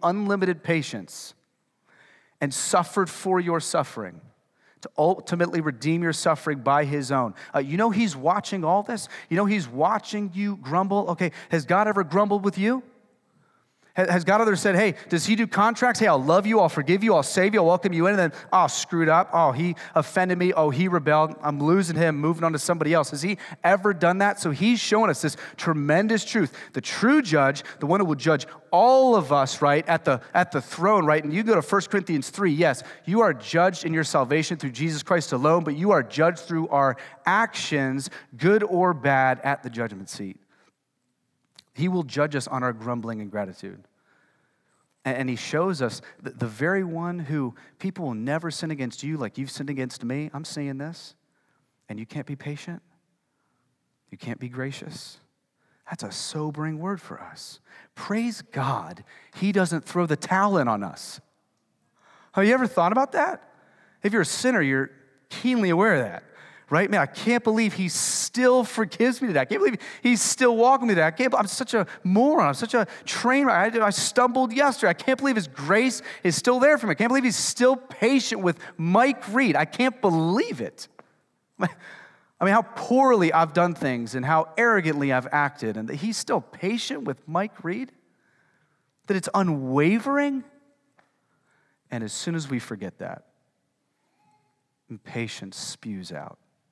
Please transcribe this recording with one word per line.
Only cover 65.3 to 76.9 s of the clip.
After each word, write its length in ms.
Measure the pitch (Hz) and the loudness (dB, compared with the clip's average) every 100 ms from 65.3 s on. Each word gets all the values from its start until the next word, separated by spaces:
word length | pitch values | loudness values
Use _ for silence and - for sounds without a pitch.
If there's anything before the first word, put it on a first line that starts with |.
| - 247 247 190 | -6 0 2 2
aware 240 | 170 220 | 4 4
of 100 | 160 | 2
that. 180 | 110 95 - - - - - | 0 -6 -18 -20 -20 -20 -2
Right? 200 | 151 196 | 0 2
Man, 100 | 202 | 0
I 60 | 143 | -2
can't 380 | - 220 240 | -2 0 0
believe 300 | - 220 220 | 2 0 0
he 160 | 175 185 | -2 -4
still 760 | - - - - 233 247 254 | -4 -4 -4 -4 0 4 4
forgives 560 | 247 - 180 - 233 247 | 2 -2 -4 0 0 0
me 80 | 254 | 0
today. 120 | 151 | 0
I 40 | |
can't 180 | 131 392 | 0 0
believe 160 | 392 220 - - | 0 0 -10 -4
he's 200 | 247 240 | 2 2
still 340 | - - 254 233 | 0 2 2 4
walking 320 | 240 269 247 | 4 4 4
me 60 | |
today. 120 | 180 156 | 4 2
I 40 | |
can't, 220 | 165 254 | 2 0
I'm 120 | 220 202 | 2 -2
such 280 | - 247 | -4 -2
a 120 | 226 180 - | -2 -2 -4
moron. 460 | 180 190 269 311 156 | 0 4 4 4 2
I'm 60 | |
such 180 | 135 226 | 0 0
a 140 | 247 202 - | 0 0 -4
train 400 | - - 233 262 | -10 -4 2 2
wreck. 320 | 277 185 208 226 | 4 4 2 2
I, 100 | 214 | 0
I 40 | |
stumbled 640 | 190 - - 247 247 247 | 0 0 2 2 4 0
yesterday. 360 | 233 285 247 202 | 2 2 2 0
I 60 | |
can't 240 | 170 - 262 | 0 0 0
believe 180 | 269 226 | 2 0
his 100 | 156 | -2
grace 540 | 131 143 202 254 - - - | -6 0 2 2 -2 -10 -4
is 100 | 180 | -2
still 240 | 165 - 254 | 0 2 4
there 200 | 277 294 | 6 4
for 80 | |
me. 60 | 220 | 2